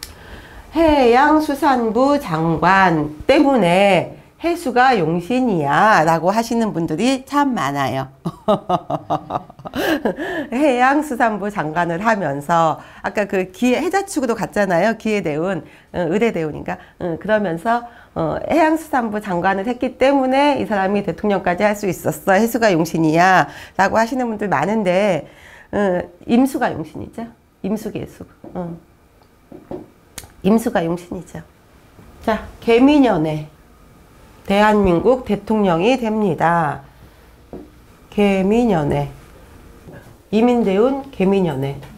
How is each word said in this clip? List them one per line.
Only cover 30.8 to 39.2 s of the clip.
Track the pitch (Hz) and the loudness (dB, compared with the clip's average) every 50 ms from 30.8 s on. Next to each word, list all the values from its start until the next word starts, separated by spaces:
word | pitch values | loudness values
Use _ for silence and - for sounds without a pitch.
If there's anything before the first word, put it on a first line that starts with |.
| 165 | -2
용신이죠. | 165 175 175 - - 202 180 165 - - 165 - - _ _ _ _ _ - - - _ - - - - - - | -2 -4 -6 -8 -12 -12 -12 -12 -14 -18 -18 -20 -20 _ _ _ _ _ -20 -20 -20 _ -20 -20 -20 -20 -8 -6
자, | 226 214 - - - - - | -6 -6 -6 -8 -14 -18 -6
개미년에 | - 233 233 240 262 285 302 285 262 226 196 160 156 156 156 151 151 - - - - _ - - - - - - - _ - - - - - - - | 0 2 4 6 6 6 6 6 4 4 2 0 0 -2 -4 -6 -8 -12 -16 -20 -20 _ -20 -20 -20 -20 -20 -20 -20 _ -20 -20 -20 -20 -20 -14 -4
대한민국 | - 196 202 208 214 208 208 196 185 170 165 180 226 262 - - | 0 2 2 4 4 4 4 4 4 2 4 4 2 2 2 0
대통령이 | - 208 202 - - 220 214 202 185 165 165 185 240 262 | -4 -4 -4 -2 -2 0 0 2 2 2 2 2 2 2
됩니다. | 247 233 214 220 220 208 180 147 - 160 165 170 170 160 143 135 135 - - - - - - - - - - - - - _ - - - - - - - - - - - - | 0 0 -2 -2 0 0 0 0 0 0 0 2 0 0 -2 -4 -8 -14 -20 -20 -20 -20 -20 -20 -20 -20 -20 -20 -20 -20 _ -18 -18 -18 -20 -20 -20 -20 -20 -20 -20 -20 -6
개미년에. | - 208 208 202 196 190 185 196 220 240 247 226 185 160 147 143 143 143 143 135 - - | 0 0 2 2 2 2 2 2 2 2 2 2 2 0 0 0 0 -2 -2 -4 -10 -16